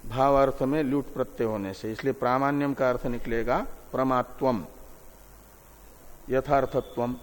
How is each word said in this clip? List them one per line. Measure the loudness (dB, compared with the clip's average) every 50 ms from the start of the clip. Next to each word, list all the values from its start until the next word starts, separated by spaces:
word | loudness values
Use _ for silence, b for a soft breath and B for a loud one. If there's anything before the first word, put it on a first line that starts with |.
| -8
भाव | -4 2 4 4 6 8
अर्थ | 6 6 4 4 0
में | 0 0 2 0
ल्यूट | 0 2 0 0 -2 -2 -4
प्रत्यय | -4 -4 -4 -2 -2 -2
होने | 0 0 -2 -4 -6 -6
से, | -6 -6 -6
इसलिए | -6 -2 -2 -2 -2
प्रामाण्यम | 0 2 2 2 4 2 2 2 2 0 0 0
का | 2 2 2
अर्थ | 2 2 0
निकलेगा | -2 -2 -2 -2 -2 0 0 2 2 0 0 0 -4 -10 -12 -12 -6
प्रमात्वम, | -2 0 2 2 2 2 0 -2 -4 0 0 2 2 0 -4 -8 -16 -18 -18 -20 -20 -20 -20 -20 -20 -20 -20 -20 -20 -20 -20 -20 -20 -20 -20 -20 -20 -20 -20 -20 -20 -20 -18 -18 -18 -16 -4 0
यथार्थत्वम। | 0 0 2 2 2 2 2 2 -2 -2 -4 -2 -4 -4 -4 -4 -4 -8